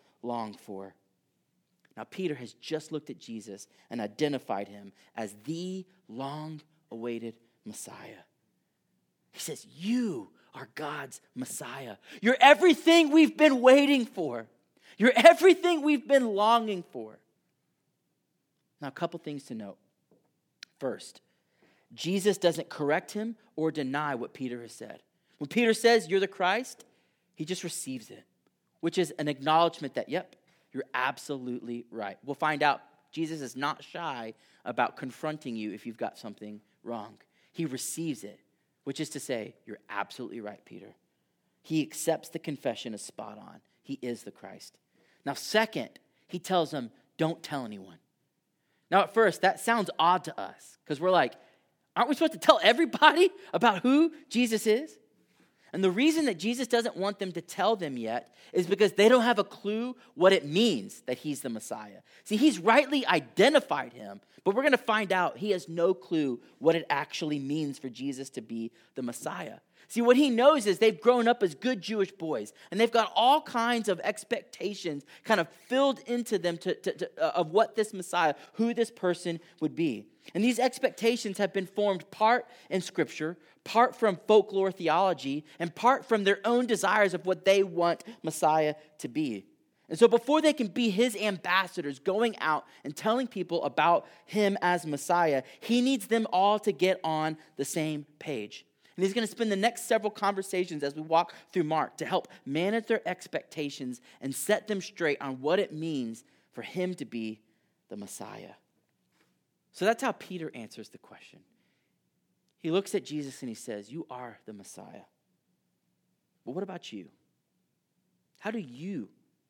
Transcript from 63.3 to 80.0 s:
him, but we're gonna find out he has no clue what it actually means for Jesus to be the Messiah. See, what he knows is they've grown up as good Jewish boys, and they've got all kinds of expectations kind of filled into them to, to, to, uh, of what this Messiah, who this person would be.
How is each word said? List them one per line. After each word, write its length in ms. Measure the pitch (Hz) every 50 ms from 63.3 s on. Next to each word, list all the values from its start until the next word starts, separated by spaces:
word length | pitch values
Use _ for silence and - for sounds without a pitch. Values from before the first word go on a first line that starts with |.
| - - 202 277 311 285 - - 151 143 127 120 120
him, 300 | 123 107 101 101 101 - _ _ _ -
but 100 | 185 196
we're 80 | 240 277
gonna 160 | 302 262 -
find 340 | - - 214 214 214 175 190
out 260 | 185 175 151 - -
he 120 | 190 208
has 180 | 196 180 - 165
no 240 | 165 170 170 190 185
clue 480 | 185 - - 175 160 147 135 120 120 - - _ -
what 160 | 127 160 165
it 100 | 165 147 -
actually 520 | 143 139 151 - - - 170 151 151 143
means 380 | 135 135 147 160 156 143 131 -
for 120 | - 131
Jesus 400 | 113 113 135 139 135 127 135 -
to 100 | - 123
be 300 | 110 107 117 113 113 113 - _ _ _ _
the 80 | - 127
Messiah. 560 | 120 117 - - - - 185 170 113 110 - _ _ _ _ _ -
See, 120 | - 220
what 160 | 233 240 247
he 140 | 262 302 269
knows 360 | 233 226 247 294 311 277 202
is 120 | 208 180 -
they've 220 | 220 220 190 165
grown 280 | - 233 254 247 226 233
up 160 | 240 240 208
as 100 | 175 147
good 260 | - - 254 254 190
Jewish 300 | 151 - 220 214 190 -
boys, 420 | - - 165 160 147 113 104 - - _ - -
and 100 | - 202
they've 100 | 233 233
got 220 | 233 233 214 - -
all 260 | 196 226 254 285 311
kinds 480 | 311 - - 240 226 240 240 233 214 214
of 120 | 185 170
expectations 1040 | - 196 214 - - - 233 - - _ - - 175 202 202 - - 170 147 143 - - - - -
kind 180 | - 220 185
of 80 | 165 156
filled 520 | - - _ - 254 262 277 277 262 -
into 380 | - - 240 240 226 - 220 180
them 200 | 165 175 170 170
to, 160 | - 190 -
to, 180 | - - 196 -
to, 180 | - 185 - - - 160
uh, 100 | 156 -
of 160 | - 165 156 165
what 240 | 208 220 220 -
this 160 | 226 214 214 -
Messiah, 420 | 185 175 - - 175 165 156 143 - - - -
who 200 | - 226 233 240
this 160 | 240 233 226
person 480 | - - - 180 175 - - 175 170 165 - - _ -
would 160 | 156 151 127
be. 320 | 139 170 151 113 104